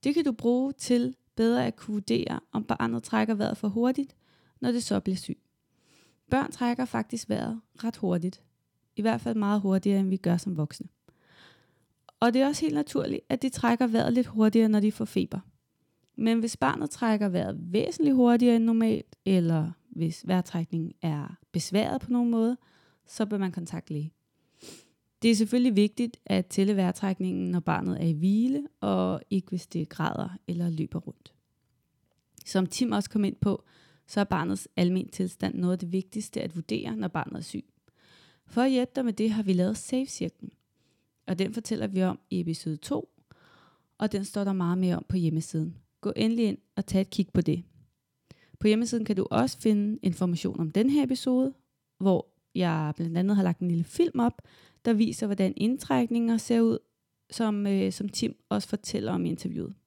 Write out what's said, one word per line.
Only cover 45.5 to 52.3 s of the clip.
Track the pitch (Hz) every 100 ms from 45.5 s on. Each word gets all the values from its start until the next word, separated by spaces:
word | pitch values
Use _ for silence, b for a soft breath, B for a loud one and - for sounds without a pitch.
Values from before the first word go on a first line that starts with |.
| 160 160 - _ _
Gå | 202 -
endelig | 220 233 220
ind | 196 _ -
og | -
tag | 190
et | 196
kig | - 185
på | -
det. | 170 160 - _ _ _ _ _ _ b b b
På | 214
hjemmesiden | 214 233 233 214
kan | 196
du | -
også | 214 254 -
finde | 226 208 208 214
information | 190 170 180 170 185 -
om | 165
den | 185 240
her | 285
episode, | 262 262 - 254 262 269 _ _ _ _
hvor | 190 180 -